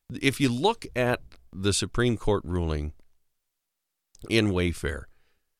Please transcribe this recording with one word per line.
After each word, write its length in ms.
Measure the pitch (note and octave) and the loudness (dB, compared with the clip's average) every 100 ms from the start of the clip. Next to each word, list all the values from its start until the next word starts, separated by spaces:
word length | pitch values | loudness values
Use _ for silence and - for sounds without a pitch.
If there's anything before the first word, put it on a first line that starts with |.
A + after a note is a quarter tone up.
| - A#2+ | -14 -2
if 180 | C3+ B2+ | 0 2
you 80 | C3+ | 2
look 360 | A#2+ F3+ A#3 - | 2 0 -2 -4
at 260 | B2 B2 B2 - - - | -2 0 -2 -6 -20 -16
the 200 | - G2 | -2 0
Supreme 440 | F#2+ G2 - B2 A2 | 0 0 0 2 2
Court 280 | - G2+ | 2 0
ruling 480 | - F2+ E2 D#2 D2 - - _ _ _ _ _ _ _ _ _ _ - - | 0 -2 0 -2 -4 -8 -18 _ _ _ _ _ _ _ _ _ _ -18 0
in 180 | A2 G#2+ | 2 4
Wayfair, 520 | F2+ F2+ E2+ C#2+ C#2+ - - _ _ _ _ | 2 0 0 -4 -6 -10 -20 _ _ _ _